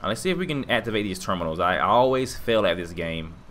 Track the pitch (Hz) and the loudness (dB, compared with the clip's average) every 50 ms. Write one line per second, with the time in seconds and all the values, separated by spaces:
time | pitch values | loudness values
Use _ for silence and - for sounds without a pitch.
0 | - 90 110 117 - 185 185 170 185 180 151 143 127 - 120 117 107 117 107 110 | -2 -4 -4 -2 -2 -2 -2 -2 -2 -4 -4 -4 -2 0 0 0 0 0 -2 0
1 | 104 101 92 92 - - 98 90 85 82 80 82 90 90 92 76 69 90 104 120 | 0 -2 -4 -6 -4 -4 -2 -2 0 -2 -2 0 2 2 2 2 4 4 6 6
2 | 127 131 131 131 131 123 - - - - 117 110 104 92 85 87 90 85 87 82 | 6 4 4 2 0 -2 -6 -6 -2 2 2 4 4 4 2 2 -2 -8 -6 -6
3 | 85 82 82 82 80 80 80 - - - | -6 -4 -4 -6 -6 -8 -12 -16 -18 -14